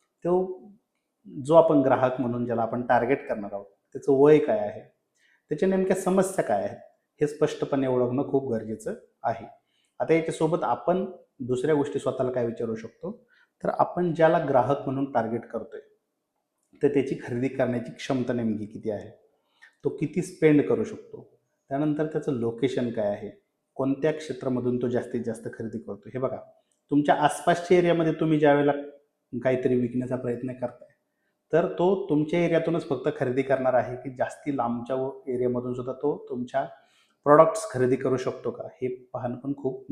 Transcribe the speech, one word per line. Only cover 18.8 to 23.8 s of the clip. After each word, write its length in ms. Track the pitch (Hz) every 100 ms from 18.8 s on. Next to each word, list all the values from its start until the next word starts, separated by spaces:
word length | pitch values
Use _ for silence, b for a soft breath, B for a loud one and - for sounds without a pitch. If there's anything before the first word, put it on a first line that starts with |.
| 107
आहे, 200 | 101 104 - _ _ _ b b b
तो 60 | 135
किती 320 | - 151 185
स्पेंड 400 | - - 156 147
करू 220 | 127 113
शकतो, 460 | 110 101 - - - _ _ _ _
त्यानंतर 360 | 139 151 147 156
त्याचं 260 | 156 151
लोकेशन 580 | 127 117 113 131 143 120
काय 180 | 110 104
आहे, 240 | 104 101 - _ _ _
कोणत्या 360 | -